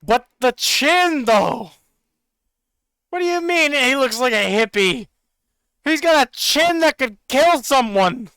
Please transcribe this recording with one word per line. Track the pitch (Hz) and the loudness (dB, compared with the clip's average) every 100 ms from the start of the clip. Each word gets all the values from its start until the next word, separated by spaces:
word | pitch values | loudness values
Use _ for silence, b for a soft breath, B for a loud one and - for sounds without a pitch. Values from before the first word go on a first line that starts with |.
But | 147 233 - _ | 0 -2 -2 _
the | 254 | -2
chin, | - - - 269 359 359 320 226 | -2 -4 -2 2 2 2 0 2
though! | 220 - 247 220 _ _ _ _ _ _ _ _ _ _ _ _ _ _ | 2 2 -4 -10 _ _ _ _ _ _ _ _ _ _ _ _ _ _
What | 359 | -4
do | 349 | -2
you | 349 | -2
mean | 339 349 302 | -2 0 0
he | 285 254 277 | 0 0 0
looks | 262 220 | -2 -2
like | 254 | -2
a | 220 196 | -2 -2
hippie? | 196 226 208 190 151 202 _ _ _ _ _ _ _ | -2 -2 0 -2 -2 -8 _ _ _ _ _ _ _
He's | - 311 | -4 -2
got | 330 311 247 | 2 2 2
a | |
chin | - - 277 330 339 | -2 -4 0 0 2
that | 320 - | 0 0
could | 254 208 _ | -6 -8 _
kill | 262 330 339 | 2 4 2
someone! | 233 269 233 202 190 254 214 | 2 0 2 2 0 0 -12